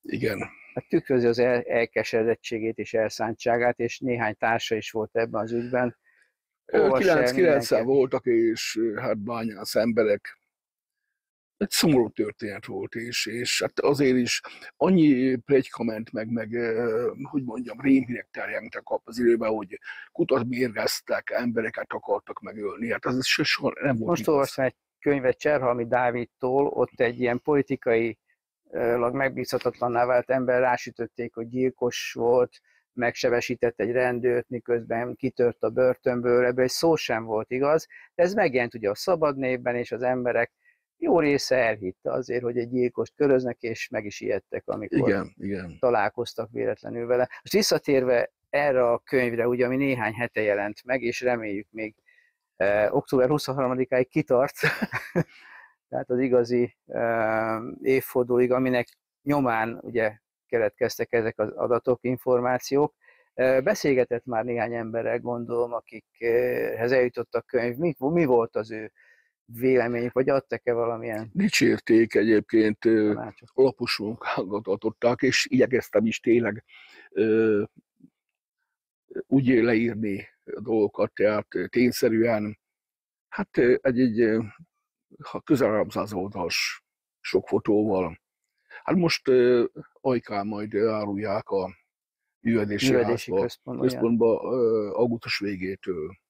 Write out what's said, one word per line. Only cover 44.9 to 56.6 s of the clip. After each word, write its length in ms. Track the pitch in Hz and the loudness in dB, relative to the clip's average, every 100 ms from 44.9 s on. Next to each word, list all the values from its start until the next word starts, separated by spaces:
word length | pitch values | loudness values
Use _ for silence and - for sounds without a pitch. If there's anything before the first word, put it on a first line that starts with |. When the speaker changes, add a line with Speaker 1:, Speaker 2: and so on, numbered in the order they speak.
| - - | 0 2
Speaker 1:
Igen, 260 | 98 101 _ | 0 -4 _
igen. 380 | 98 98 90 - | -8 -6 -8 -2
Speaker 2:
találkoztak 720 | 127 117 104 - 117 - 110 | 0 2 0 -4 -8 -8 -10
véletlenül 540 | 117 113 107 110 117 117 | -4 -4 -6 -8 -8 0
vele. 220 | 123 127 - | 0 0 -4
Most 120 | - | -2
visszatérve 800 | 202 208 160 - 135 127 120 117 _ _ | 0 2 0 2 2 4 2 0 _ _
erre 400 | 139 147 127 120 | 0 2 4 4
a 80 | 117 | 2
könyvre, 500 | - 135 120 117 117 | 0 0 2 2 0
ugye, 160 | 123 123 | 2 0
ami 100 | 131 | 2
néhány 360 | 139 123 110 | 0 0 -2
hete 260 | 113 117 - | -2 -4 0
jelent 440 | 107 101 104 107 | 0 0 -2 -8
meg, 180 | 123 131 | -4 -2
és 180 | 117 - | -2 -2
reméljük 460 | 123 120 110 101 104 | -2 -2 -4 -8 -10
még, 240 | 110 110 _ _ _ _ _ _ _ | -10 -10 _ _ _ _ _ _ _
eh, 380 | 98 104 107 | 2 4 2
október 340 | 143 - 131 127 | 0 0 2 4
huszonharmadikáig 800 | 147 - 135 127 127 127 127 127 | 2 0 -2 0 0 0 0 2
kitart, 460 | 160 - 123 139 - | -2 2 2 2 0
<laughs> 1300 | - - 214 - - 220 - - - - - _ _ | -4 -2 -6 -6 -4 -4 -4 -8 -20 -20 -20 _ _
tehát 220 | 127 135 | -8 -2
az 80 | 127 | -2
igazi, 580 | 131 123 120 123 | 2 2 2 0